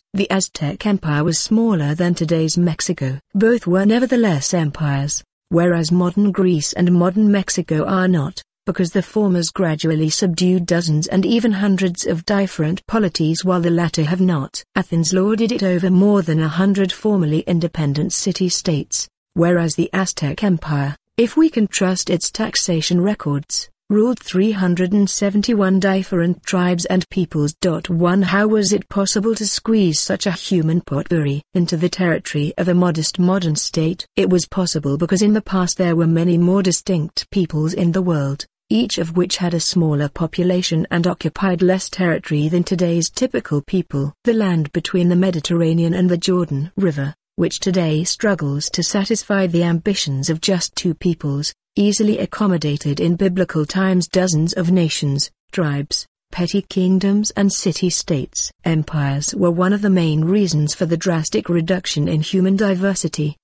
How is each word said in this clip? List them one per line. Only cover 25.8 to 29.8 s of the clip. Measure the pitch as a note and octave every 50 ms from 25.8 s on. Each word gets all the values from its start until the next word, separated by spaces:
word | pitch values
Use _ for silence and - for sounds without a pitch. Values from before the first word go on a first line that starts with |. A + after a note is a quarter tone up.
| F3+ G3 F#3+ F#3+ F#3 - G3 F3 E3+ F3 F3+ - _
tribes | - - F#3 F3+ F3+ F3+ E3+ E3
and | - F#3 F#3 - -
peoples. | - G3 E3+ - - D#3 D3 D3 - - - F3+ D#3 E3 -
One, | - F3 E3 F3 F3 F3+ G3+
how | G3 F3+ F#3+ G3 G#3
was | G#3+ A3 G#3+ G3+ F3+ G#3
it | G3+ - -
possible | - G3+ G3 F#3+ - G#3+ G3 A3+ A3+
to | G#3+ G#3+
squeeze | F#3+ - - - A3+ A3+ A3